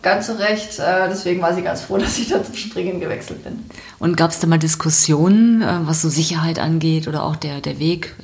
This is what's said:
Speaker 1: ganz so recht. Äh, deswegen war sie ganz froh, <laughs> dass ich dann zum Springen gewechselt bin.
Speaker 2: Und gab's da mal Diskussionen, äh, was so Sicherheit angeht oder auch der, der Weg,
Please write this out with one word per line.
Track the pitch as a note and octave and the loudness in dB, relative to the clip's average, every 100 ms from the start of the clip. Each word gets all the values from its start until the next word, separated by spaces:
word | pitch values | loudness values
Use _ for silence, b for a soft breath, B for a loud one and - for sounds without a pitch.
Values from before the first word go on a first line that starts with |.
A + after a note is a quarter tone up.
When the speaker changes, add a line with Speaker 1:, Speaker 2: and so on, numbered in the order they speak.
Speaker 1:
ganz | F#3 G3+ A3 | 0 0 -2
so | |
recht. | G#3+ G#3 G#3+ - - | -2 0 -2 -4 -4
Äh, | D3+ F#3 F#3 | 0 2 0
deswegen | G3 F3 F3+ | -2 -2 0
war | E3+ | 0
sie | F3+ | 0
ganz | F3 E3 | -2 -6
froh, | - G3 | -4 -2
<laughs> | |
dass | - A#3+ | 0 -2
ich | A3+ | -2
dann | F#4 | -2
zum | - | -2
Springen | - G#3+ F#3 F#3 F3+ | -10 -8 -6 -4 -4
gewechselt | D#3+ - - - | -6 -8 -10 -14
bin. | - - - B B B | -12 -12 -12 B B B
Speaker 2:
Und | E3+ E3 | 0 2
gab's | E3 - | 2 2
da | E3 | 4
mal | E3 | 4
Diskussionen, | D#3+ - D#3+ D3 - D3+ F3 G#3 A#3 A3+ | 2 0 2 2 4 4 6 6 6 4
äh, | G#3+ F3 | 2 0
was | D#3 D#3+ | 0 0
so | D#3+ | 0
Sicherheit | D3+ D#3+ E3 D#3+ D#3+ | 0 0 0 -2 0
angeht | D#3 D#3+ D#3+ D#3+ D#3 | 0 2 2 0 0
oder | D3+ | -4
auch | D3+ D3+ | -2 -4
der, | D3+ C#3+ | -6 -6
der | D3 C#3 | -6 -2
Weg, | D#3+ F3 - - | 0 0 -6 -14